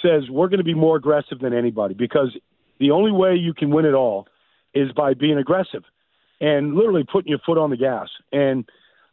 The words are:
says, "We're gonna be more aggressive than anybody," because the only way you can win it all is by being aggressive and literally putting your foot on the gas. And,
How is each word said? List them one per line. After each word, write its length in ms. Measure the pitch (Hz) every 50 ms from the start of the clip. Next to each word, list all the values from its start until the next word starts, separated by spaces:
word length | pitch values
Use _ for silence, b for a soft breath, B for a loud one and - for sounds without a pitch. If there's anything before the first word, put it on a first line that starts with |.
| -
says, 260 | 175 165 151 139 123
"We're 200 | 131 139 175 185
gonna 140 | 185 190 180
be 100 | 165 165
more 220 | 156 156 160 160
aggressive 420 | 156 - 147 151 147 143 - 147 123
than 160 | 131 127 120
anybody," 400 | 120 120 120 110 107 104 98 95
because 420 | 101 123 117 - 151 139 127 - - - _ _ _ _ _ _ _
the 120 | 139 139
only 220 | 151 170 202 220 208
way 220 | 185 185 190 180
you 180 | 175 175 170 156
can 180 | - 160 143
win 140 | 147 156 160
it 80 | 151 139
all 340 | 135 131 120 104 98 104 - _ _ _ _ _ _ _ _ -
is 160 | 139 139 135 117
by 200 | 147 147 139 135
being 240 | 123 143 151 151
aggressive 480 | 143 135 131 170 185 185 - - 104 - _ _ _ _ _ _ _ _ _ _ _
and 340 | 143 151 151 143 143 147 143
literally 300 | 170 220 226 196 170 139
putting 240 | - - 196 185 -
your 100 | 151 139 -
foot 140 | - 165 160
on 100 | 156 151
the 80 | 135
gas. 320 | 117 127 135 127 107 90 - - - - _ -
And, 340 | 143 143 139 131 131 113 b b b b b b b b b